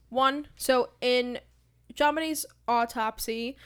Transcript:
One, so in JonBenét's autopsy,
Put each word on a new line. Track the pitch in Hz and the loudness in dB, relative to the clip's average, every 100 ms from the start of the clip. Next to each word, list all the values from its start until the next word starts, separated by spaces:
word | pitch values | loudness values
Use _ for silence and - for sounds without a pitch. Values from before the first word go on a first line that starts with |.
| - | -6
One, | 240 262 285 294 - | 2 2 2 -6 -6
so | - 254 247 - | 2 2 2 -2
in | 247 247 247 240 - _ _ _ - | 0 0 0 -6 -12 _ _ _ -10
JonBenét's | - 294 302 320 302 - _ - | 0 2 2 -2 -4 -8 _ -2
autopsy, | 233 233 240 220 226 - 226 233 277 | 0 0 -2 -4 -4 -6 -4 -6 -10